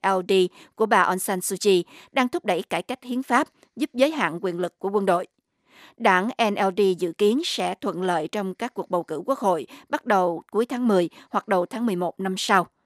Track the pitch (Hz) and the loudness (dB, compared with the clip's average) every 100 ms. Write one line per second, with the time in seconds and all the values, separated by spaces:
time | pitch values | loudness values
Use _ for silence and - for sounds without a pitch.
0 | - 190 180 190 180 - - - 214 208 | -2 -2 2 2 2 -2 -18 -2 4 4
1 | 175 185 - 190 - 190 208 185 - - | 4 0 -2 -4 -4 0 2 2 0 -10
2 | - 262 254 - - 175 - 170 - 262 | -6 -2 0 -2 -2 -2 -2 -6 -6 -10
3 | 247 247 262 254 311 _ _ - 294 240 | -8 -8 0 0 0 _ _ -8 -6 2
4 | 277 311 175 165 185 170 175 - 190 202 | 2 2 -2 -2 -4 -2 -4 -6 -4 0
5 | 196 175 - _ _ _ _ - - - | 2 0 -2 _ _ _ _ -20 -20 -2
6 | 233 185 214 - 220 202 196 180 196 180 | 2 2 0 0 -2 0 0 2 0 0
7 | 175 165 208 247 349 - 180 196 233 170 | -4 0 2 2 -2 -4 -4 -4 -6 -4
8 | 185 170 151 214 190 185 240 - - 180 | -2 -2 -2 -6 -6 -6 -8 -8 -4 -4
9 | - 156 190 262 214 165 127 - - 294 | -4 -6 -4 -2 0 0 -4 -16 -8 -6
10 | - 202 180 165 - 202 240 247 247 190 | 0 2 2 -2 -4 -2 -2 -2 2 2
11 | 175 - - 202 - 190 180 226 240 180 | 2 -4 -6 -6 0 0 0 -4 -2 -2
12 | 180 - 185 185 - 196 170 _ | -4 -4 -6 -4 2 2 2 _